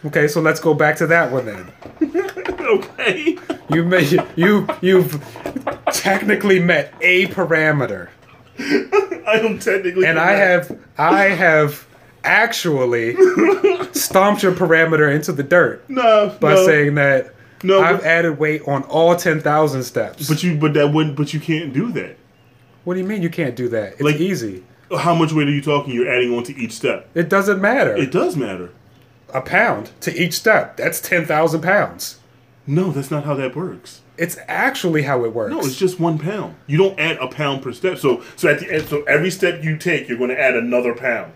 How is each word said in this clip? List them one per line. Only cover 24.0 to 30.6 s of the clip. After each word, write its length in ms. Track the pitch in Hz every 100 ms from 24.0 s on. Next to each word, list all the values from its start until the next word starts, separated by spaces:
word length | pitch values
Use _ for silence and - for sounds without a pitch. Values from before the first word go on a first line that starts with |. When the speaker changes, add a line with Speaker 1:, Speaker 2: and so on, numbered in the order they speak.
Speaker 2:
Like, 140 | 143 147
Speaker 1:
easy. 480 | 185 170 113 92 - _ _ 165
Speaker 2:
how 180 | 165
much 180 | 165 160
weight 160 | 156 143
are 40 |
you 100 | 143
talking 300 | 143 143 139
you're 160 | 120 127
adding 220 | 123 123
on 100 | 120
to 120 | 120 135
each 160 | 113
step? 360 | - 135 98 -
Speaker 1:
It 140 | 165 160
doesn't 320 | 196 196 196
matter. 340 | 202 262 165 104
Speaker 2:
It 140 | 143
does 260 | 170 359 160
matter. 340 | 113 92 90 - _ _ _ _ _
Speaker 1:
A 80 | 131
pound 500 | - 180 220 113 110 -
to 140 | -
each 200 | 117 175
step. 420 | - 226 202